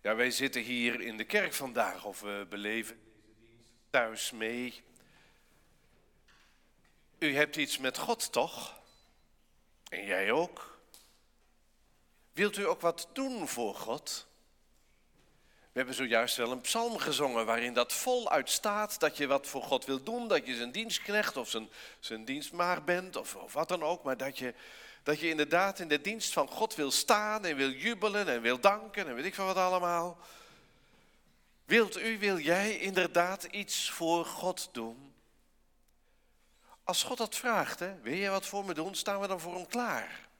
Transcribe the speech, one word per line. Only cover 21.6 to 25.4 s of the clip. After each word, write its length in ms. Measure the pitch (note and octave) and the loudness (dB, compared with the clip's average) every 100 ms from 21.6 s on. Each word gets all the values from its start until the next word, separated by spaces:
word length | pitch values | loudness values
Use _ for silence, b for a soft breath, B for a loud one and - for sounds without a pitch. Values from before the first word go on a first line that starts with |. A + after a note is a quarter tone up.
| G#2+ B B B | -6 B B B
zijn 260 | - A2 A2+ | -10 -8 -6
dienstmaagd 600 | C#3 D3 F3 F3 F3 D3+ | -6 -6 0 2 2 2
bent 300 | F3 F#3 - | 0 0 -8
of, 200 | - F#2+ | -8 -12
of 180 | - | -4
wat 140 | C#3+ E3 | -2 0
dan 160 | F3+ | 0
ook, 200 | D#3 F3 | 0 0
maar 140 | C#3 B2 | -2 -2
dat 200 | C3+ - | -2 -4
je, 160 | B2+ - B B B B | -6 -8 B B B B
dat 160 | - D3+ | -2 0
je 100 | E3 | 2
inderdaad 500 | D#3 | 2